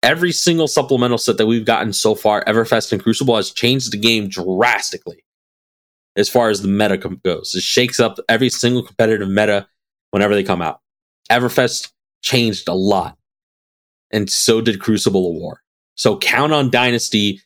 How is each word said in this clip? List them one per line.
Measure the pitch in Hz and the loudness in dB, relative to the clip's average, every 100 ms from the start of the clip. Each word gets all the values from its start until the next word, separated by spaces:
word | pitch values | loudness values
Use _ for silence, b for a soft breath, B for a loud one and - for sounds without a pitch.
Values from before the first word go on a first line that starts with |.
Every | 120 160 175 | 2 2 0
single | 160 - 165 156 | 0 0 2 2
supplemental | - 131 131 123 117 | 0 2 2 2 0
set | - 101 | 0 0
that | 110 | 2
we've | 117 110 | 2 2
gotten | 113 107 | 0 0
so | 98 110 104 | 0 0 2
far, | 110 104 - | 2 0 2
Everfest | 107 110 113 - | 0 2 0 0
and | 104 | -2
Crucible, | 113 113 131 113 | 0 0 0 0
has | 95 | -2
changed | - 117 135 123 | -2 0 0 -2
the | 104 | -2
game | 113 113 101 | 0 0 -2
drastically | 95 90 92 117 107 - 90 - - _ _ _ _ _ _ _ _ _ - | -6 -4 0 0 0 -4 -10 -14 -18 _ _ _ _ _ _ _ _ _ -2
as | 101 | 0
far | 123 113 | 2 2
as | 101 | 0
the | 98 | 0
meta | 101 107 95 | 2 2 0
com-, | 90 90 | -4 -6
goes. | 92 82 - | -4 -4 -6
It | 92 | -6
shakes | - - 123 - | -2 0 0 2
up | 113 - - | 0 0 -2
every | 113 127 | 2 0
single | - 120 123 | 0 0 0
competitive | 120 - 113 110 98 | -4 0 0 2 0
meta | 98 107 101 98 _ _ _ _ | 0 2 0 -4 _ _ _ _
whenever | 101 104 | 0 2
they | 101 | 2
come | 98 87 | 0 -2
out. | 82 - _ _ _ _ _ | -2 -8 _ _ _ _ _
Everfest | 120 123 - 123 - - _ _ _ | 0 2 2 0 -2 -10 _ _ _
changed | - 131 117 98 - | -2 0 0 -2 -4
a | |
lot, | 90 95 98 78 - _ _ _ _ _ _ _ _ _ | 0 2 0 -2 -12 _ _ _ _ _ _ _ _ _
and | 110 101 | -4 -2
so | - - 113 | -2 0 2
did | 113 98 | 0 -2
Crucible | - 107 110 98 90 | -2 0 0 0 -2
of | 80 | -4
War. | - - _ _ _ - | -10 -14 _ _ _ -2
So | - 101 | -2 0
count | - 117 147 | -2 0 2
on | 156 135 | 2 2
Dynasty. | 123 123 120 - 110 104 98 | 2 2 0 -2 -2 -2 -4